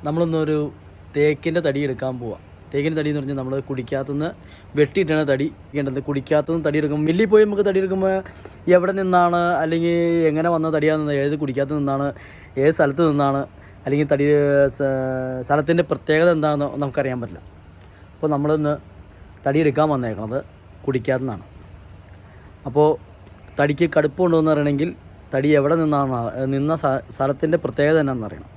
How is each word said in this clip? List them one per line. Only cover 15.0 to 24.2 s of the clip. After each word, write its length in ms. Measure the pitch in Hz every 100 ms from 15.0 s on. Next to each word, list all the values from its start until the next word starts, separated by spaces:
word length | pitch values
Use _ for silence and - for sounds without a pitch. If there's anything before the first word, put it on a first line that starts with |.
| 131 131 127 131 120
സ്ഥലത്തിൻ്റെ 360 | 143 147 170 170
പ്രത്യേകത 360 | 147 - 156 170 165
എന്താണെന്ന് 300 | 151 147 143 135
നമുക്കറിയാൻ 380 | 143 131 131 127
പറ്റില്ല. 200 | 120 87 - - - - - - - -
അപ്പോൾ 140 | 156 143
നമ്മളിന്ന് 400 | 147 156 147 147 - - - - - - 139
തടി 120 | 143 156
എടുക്കാൻ 220 | 135 156 143
വന്നേക്കണത് 440 | 120 101 107 131 - - - - -
കുടിക്കാത്തുനിന്നാണ്. 640 | 127 113 131 131 101 - - - - - - - - - - - - -
അപ്പോൾ 180 | 127 151 156 - - - - - -
തടിക്ക് 280 | 147 143 170
കടുപ്പമുണ്ടോ 440 | 160 151 139